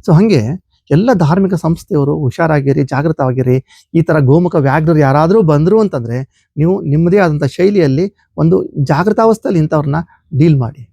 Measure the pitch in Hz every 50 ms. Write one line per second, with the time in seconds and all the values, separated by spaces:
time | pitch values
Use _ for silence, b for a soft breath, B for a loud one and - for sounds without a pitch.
0 | _ - 165 156 202 226 202 139 104 113 160 185 _ _ _ _ _ _ 143 151
1 | 208 247 254 180 170 143 165 196 196 185 196 160 - 160 165 - - _ 202 151
2 | 139 139 151 156 151 123 - - 170 160 156 147 139 139 139 147 143 135 143 131
3 | 147 160 156 - 143 127 127 127 131 127 127 131 - _ _ - _ _ - 165
4 | 160 - 160 156 143 127 139 170 180 175 - 170 139 139 131 156 160 156 170 151
5 | 147 135 135 147 156 165 202 226 214 160 151 147 156 175 208 220 220 196 - 139
6 | 117 113 117 127 131 _ _ _ _ _ _ 143 147 170 185 196 170 156 139 151
7 | 170 175 180 208 190 170 151 147 151 131 - - 180 196 208 202 165 139 131 135
8 | 180 202 _ _ _ _ _ - 151 165 180 190 - - - - 139 131 147 143
9 | 180 214 214 220 226 226 220 214 _ 277 214 165 156 156 - 151 147 151 139 160
10 | 170 b b b b _ - 127 151 170 156 135 123 113 - - 117 _